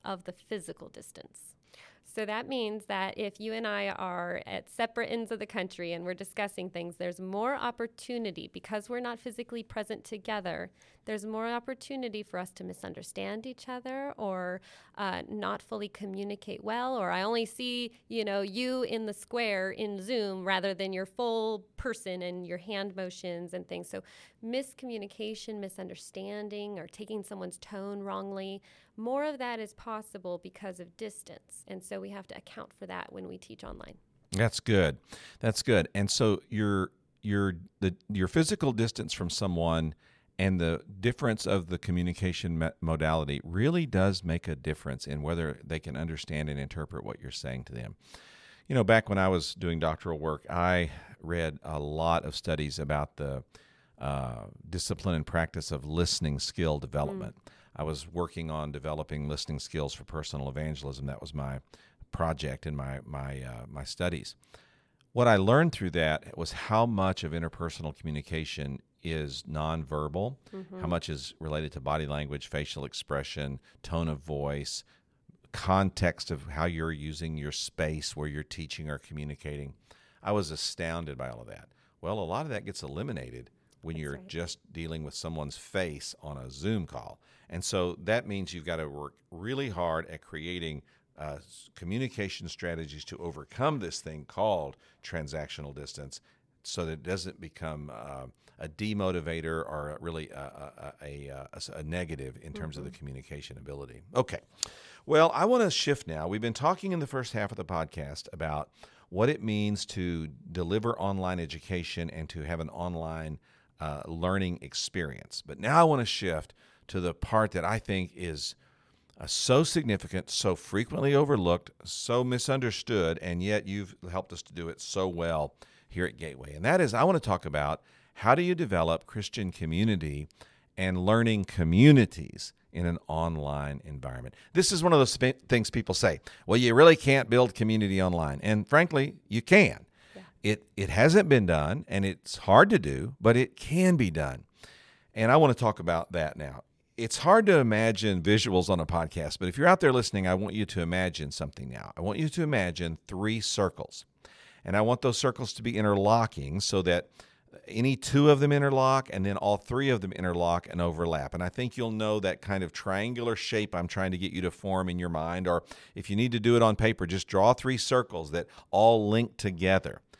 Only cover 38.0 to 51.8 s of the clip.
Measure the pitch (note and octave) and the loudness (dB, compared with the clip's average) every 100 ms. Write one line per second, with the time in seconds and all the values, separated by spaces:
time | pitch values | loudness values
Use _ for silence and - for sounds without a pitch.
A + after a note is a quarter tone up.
38 | - G#2 F#2 D#3+ D#3+ G#3 C#3 A2 A#2 - | -4 0 2 4 2 2 2 2 0 -2
39 | G#2 - F2 - G2 E2+ E2 E2 D#2+ - | -6 -4 -4 -2 -2 0 2 2 0 -6
40 | _ _ _ - F#2+ F#2 E2 E2 - G2 | _ _ _ 0 2 4 2 0 -4 -4
41 | A#2 - B2 A2 - G2 E2+ F2+ - F2+ | -2 0 0 0 0 0 0 -4 -2 0
42 | F2 F2 F#2 E2+ F2+ E2 E2 - E2 D#2+ | 0 0 -2 -2 -2 -2 -2 -2 -2 0
43 | D#2 D#2+ C#2+ C#2+ E2 F2+ C#3 F3 D3 G2 | 2 2 0 -4 -4 0 2 2 0 2
44 | G2 F#2 E2+ E2 E2 C#2+ D#2 D2+ - B1+ | 2 2 -2 -2 -4 -6 -4 -6 -6 -8
45 | C#2+ D2 D2 E2+ D#2 - - D#2+ D#2+ C2 | -6 -4 -2 -2 -2 -6 -6 -8 -6 -6
46 | E2 D2+ - D2+ D2+ C#2 C#2 D#2+ D2+ E2 | -4 -6 -6 -4 -4 -4 -6 -6 -8 -8
47 | G1+ - B1+ - C2+ B1+ - A#1 A1 - | -10 -10 -12 -10 -8 -8 -8 -10 -10 -14
48 | _ - - - - - - C3 G#2 A2+ | _ -20 -20 -20 -20 -16 -2 2 6 6
49 | G#2 G2 F#2+ F2+ D2+ - F2+ E2 D#2+ D#2 | 6 2 4 4 0 -4 -2 0 0 -2
50 | F#2 D#2 D#2 D2 - F2 F2+ F2+ D#2+ - | -4 -4 -4 -4 -4 0 4 4 2 -4
51 | - - E2 E2+ D#2+ D2 - D2+ | -18 -14 -6 -2 -2 -4 -6 -6